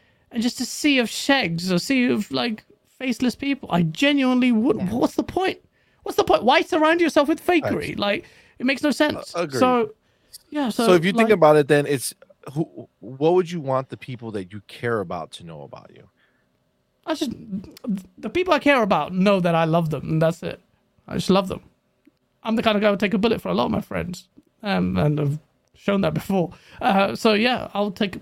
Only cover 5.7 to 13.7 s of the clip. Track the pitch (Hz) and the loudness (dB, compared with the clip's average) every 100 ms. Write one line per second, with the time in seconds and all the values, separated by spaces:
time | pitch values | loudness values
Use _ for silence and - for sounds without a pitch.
5.7 | _ _ _ - - - 349 208 302 339 | _ _ _ -8 -2 2 2 4 2 2
6.7 | 320 311 349 339 311 285 320 - 320 - | 2 4 4 4 2 2 0 2 2 2
7.7 | - - - 104 208 - - _ - 247 | -4 -4 -6 -4 -4 -8 -20 _ -6 -2
8.7 | 269 294 - 302 - - 175 170 135 254 | 0 0 2 0 -2 -8 -6 -4 2 2
9.7 | 247 220 - _ _ _ - - 294 269 | 2 -2 -6 _ _ _ -20 -10 -4 -4
10.7 | 208 233 180 170 226 220 208 156 151 139 | 0 4 4 4 2 4 6 6 6 6
11.7 | 147 143 143 - - - _ - 139 160 | 2 2 -2 -4 -12 -20 _ -12 -8 -8
12.7 | - 117 _ 101 131 151 180 175 175 135 | -8 -20 _ -16 -2 2 2 0 -4 -2